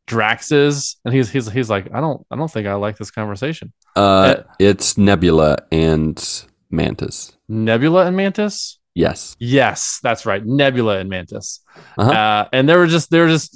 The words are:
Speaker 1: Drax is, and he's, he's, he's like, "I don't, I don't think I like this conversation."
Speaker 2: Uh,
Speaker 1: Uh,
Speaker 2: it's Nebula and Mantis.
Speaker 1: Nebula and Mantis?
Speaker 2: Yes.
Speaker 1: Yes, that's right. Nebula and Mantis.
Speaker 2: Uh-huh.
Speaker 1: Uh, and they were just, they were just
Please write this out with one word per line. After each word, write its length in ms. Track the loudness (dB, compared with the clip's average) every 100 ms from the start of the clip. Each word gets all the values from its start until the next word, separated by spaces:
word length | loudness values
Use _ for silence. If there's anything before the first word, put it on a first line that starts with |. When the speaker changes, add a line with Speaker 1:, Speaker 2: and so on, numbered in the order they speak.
| -6
Speaker 1:
Drax 440 | -2 0 -2 0
is, 460 | 2 2 0 -8 -10
and 100 | -2
he's, 160 | -2 0
he's, 180 | -4 -4
he's 200 | -6 -2
like, 180 | -4 -4
"I 60 | -6
don't, 260 | -6 -6 -10
I 40 | -8
don't 140 | -8
think 160 | -6 -6
I 80 |
like 240 | -4 -6 -8
this 120 | -12
conversation." 600 | -8 -8 -6 -8 -8 -14 _ _ 0
Speaker 2:
Uh, 40 |
Speaker 1:
Uh, 420 | 4 6 4 2 -4 2
Speaker 2:
it's 400 | 2 4 0 2
Nebula 600 | 4 4 4 4 4 0 -2
and 500 | 0 2 2 -2 -4 -10 -10 -14 _ -8
Mantis. 680 | -4 -4 -4 -10 -10 -14 _ -10
Speaker 1:
Nebula 580 | -4 0 2 4 2 2
and 100 | 0
Mantis? 640 | -2 -2 -4 -6 -12 -16 _
Speaker 2:
Yes. 420 | -2 -2 -2 -12 -10
Speaker 1:
Yes, 600 | 0 2 2 0 -8 -4
that's 240 | -4 -4 -4
right. 180 | -4
Nebula 540 | -2 0 0 0 0 -2
and 100 | -4
Mantis. 520 | -8 -10 -14 -14 -16 _ -20 -16 -2
Speaker 2:
Uh-huh. 140 | 0
Speaker 1:
Uh, 380 | 2 2 0 0
and 160 | 0 4
they 80 | 4
were 120 | 4
just, 220 | 2 2
they 100 | 2
were 80 | 4
just 260 | 0 -2